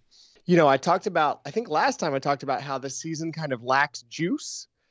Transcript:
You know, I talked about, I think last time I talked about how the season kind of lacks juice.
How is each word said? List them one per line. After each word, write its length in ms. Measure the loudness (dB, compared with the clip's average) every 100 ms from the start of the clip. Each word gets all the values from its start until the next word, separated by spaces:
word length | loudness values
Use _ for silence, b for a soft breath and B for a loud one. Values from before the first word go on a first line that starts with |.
| _ b b b 4
You 100 | 6
know, 140 | 6
I 80 | 6
talked 300 | 2 0 0
about, 340 | 0 0 -2 -6
I 60 |
think 160 | -6 -2
last 320 | 0 0 0
time 140 | -2
I 60 | -2
talked 240 | -2 -2
about 180 | -2 -4
how 160 | -4 -8
the 120 | -8
season 440 | -10 -8 -6 -6
kind 180 | -6 -6
of 100 | -6
lacks 420 | 0 2 2 -4
juice. 680 | -12 -6 -4 -4 -8 -14 -16 _ _